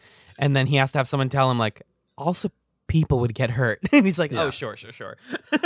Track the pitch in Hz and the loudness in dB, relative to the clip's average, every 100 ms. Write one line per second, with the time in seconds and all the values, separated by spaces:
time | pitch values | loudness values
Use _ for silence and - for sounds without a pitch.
0 | - - - - 143 135 131 143 135 147 | -18 -20 -20 -2 0 2 2 2 2 0
1 | 123 143 131 139 131 120 107 - - _ | -2 -2 0 2 2 2 -2 -4 -18 _
2 | _ - 151 180 202 - _ _ - 160 | _ -6 -4 -2 -6 -8 _ _ 0 0
3 | 156 131 120 113 123 127 120 104 - 294 | 2 0 0 -2 -2 0 0 -2 4 4
4 | 190 170 151 131 147 - 120 - 113 - | 4 2 -2 -2 -4 -4 -10 -12 -16 -16
5 | 98 110 247 - - 294 | -16 -16 -14 -14 -4 -2